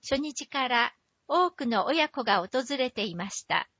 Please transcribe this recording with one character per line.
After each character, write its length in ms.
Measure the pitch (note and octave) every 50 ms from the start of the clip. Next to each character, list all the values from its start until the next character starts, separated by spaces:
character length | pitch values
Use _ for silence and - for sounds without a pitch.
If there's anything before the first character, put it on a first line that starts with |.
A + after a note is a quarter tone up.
初 160 | - - C4+
日 300 | C4+ D4 D#4 C#4 - -
か 200 | _ - C#4+ C4
ら 260 | B3 B3 A#3 A#3 - _ _ _ _ _ _ _
多 240 | - C#4+ F4 F4+ F4
く 140 | F4 - C#4
の 200 | A#3+ A3+ G3+ F#3
親 240 | - C#4+ E4 D4+ D4+
子 140 | - - A#3+
が 160 | A3 G3 G3
訪 380 | F3 F#3+ - B3 C4 A#3+ C#4+
れ 140 | C4 B3+ B3+
て 120 | _ - G3+
い 120 | G#3 E3+
ま 140 | E3+ E3+ G3
し 140 | - - -
た。 260 | _ D#3 E3 C3+ _ _